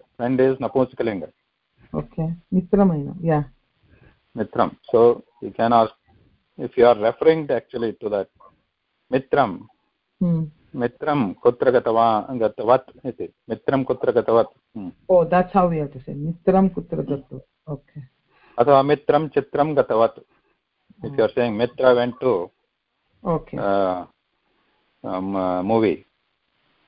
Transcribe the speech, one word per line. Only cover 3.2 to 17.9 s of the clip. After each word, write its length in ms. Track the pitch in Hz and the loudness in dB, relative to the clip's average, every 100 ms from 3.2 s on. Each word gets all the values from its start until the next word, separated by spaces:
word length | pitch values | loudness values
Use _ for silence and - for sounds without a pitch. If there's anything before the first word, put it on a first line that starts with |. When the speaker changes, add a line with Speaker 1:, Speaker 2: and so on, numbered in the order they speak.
Speaker 2:
Yeah. 220 | 165 151 147 _ _ _ _ _ _ _ _ - | -2 -2 -2 _ _ _ _ _ _ _ _ -10
Speaker 1:
Mitram. 400 | 107 123 92 - - | -6 -2 -2 -4 -2
So 320 | 110 120 117 - _ | 4 4 4 -4 _
you 100 | 107 | -12
can 200 | 98 117 | -4 2
ask, 200 | 117 110 - _ _ _ _ _ - | 2 2 -2 _ _ _ _ _ -14
if 180 | 120 - | -6 4
you 80 | 120 | 4
are 120 | 110 | 4
referring 500 | 110 - 156 160 147 | 0 0 2 2 0
to 80 | 120 | -4
actually 380 | - 123 113 101 | -6 -8 -6 -6
to 80 | 107 | -6
that 200 | 101 92 _ _ _ _ _ _ _ - | -6 -6 _ _ _ _ _ _ _ -6
Mitram, 560 | 131 131 143 120 87 - _ _ _ _ - | -6 -2 0 0 -2 -14 _ _ _ _ -4
Speaker 2:
Hmm. 260 | 180 165 156 - _ 143 | -2 -2 -4 -10 _ -6
Speaker 1:
Mitram 600 | 123 - 151 147 101 - | -6 -6 -4 -2 -2 -2
kutra 280 | 123 120 135 | -2 0 2
gatava-, 560 | 123 117 113 117 110 117 | 2 2 2 2 0 -2
gatavat 520 | 127 107 - 110 123 - 127 131 | -4 -4 -2 2 2 0 -14 -12
iti. 240 | - 85 _ - | -10 -12 _ -12
Mitram 360 | 110 - 135 131 | -10 -2 -2 -2
kutra 260 | 123 127 | -4 -2
gatavat. 340 | 113 107 117 107 _ _ | 0 2 2 2 _ _
Hmm. 160 | - 92 - - | -16 -14 -12 0
Speaker 2:
Oh, 140 | 180 | 2
that's 280 | 165 180 180 | 2 0 0
how 140 | 202 180 | 0 0
we 100 | 165 | 0
have 140 | 143 | -6
to 60 | 131 | -10
say. 100 | 135 | -14
Mitram 560 | 139 156 170 - 190 190 | -10 -8 -6 0 2 2
kutra 300 | 180 170 160 135 | 0 -10 -8 -6
gatavat. 360 | 139 - 131 - _ - | -8 -10 -20 -20 _ -14
Okay. 360 | 143 _ | -14 _